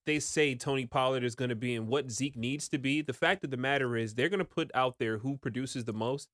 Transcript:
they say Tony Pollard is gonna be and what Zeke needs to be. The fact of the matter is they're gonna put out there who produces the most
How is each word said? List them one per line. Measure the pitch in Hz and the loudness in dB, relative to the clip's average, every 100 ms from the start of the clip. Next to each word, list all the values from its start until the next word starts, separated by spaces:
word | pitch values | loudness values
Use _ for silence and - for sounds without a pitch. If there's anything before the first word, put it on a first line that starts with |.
they | - 151 | -2 -2
say | - 156 147 | 0 2 2
Tony | 123 147 135 | 2 -2 -2
Pollard | 120 139 131 131 | 0 2 2 2
is | 123 | 0
gonna | 117 127 113 | 0 -2 -2
be | 123 | -2
and | 120 110 | -2 0
what | 143 131 | 0 0
Zeke | 110 139 120 | -2 -4 -2
needs | 117 147 - | -4 -4 -4
to | 151 | -2
be. | 135 147 | 0 0
The | 147 | -2
fact | 120 170 190 | 2 2 2
of | 139 | -2
the | 123 | -2
matter | 131 143 127 117 | 2 2 2 0
is | 110 | 0
they're | 113 160 | 0 2
gonna | 196 | 0
put | 175 - 156 | -2 -2 0
out | 127 127 - | 2 0 0
there | 113 110 | -2 0
who | 131 139 | -2 -4
produces | 135 120 131 131 117 | -4 -4 -4 -4 -4
the | |
most | 110 113 143 - | -2 -2 -2 -8